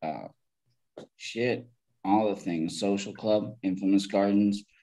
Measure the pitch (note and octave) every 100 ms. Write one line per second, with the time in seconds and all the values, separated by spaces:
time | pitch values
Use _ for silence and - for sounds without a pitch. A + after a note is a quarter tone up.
0 | D#2+ B1+ G1+ _ _ _ _ _ _ -
1 | - - - A2+ B2 G#2+ - _ _ _
2 | G2 G#2+ G#2+ G2 F#2 E2+ E2 - G2+ G2+
3 | G#2 - A2 G#2+ A#2 - F#2+ F#2+ G2 G2
4 | G2 G2 G2+ G2+ G#2 G2+ - _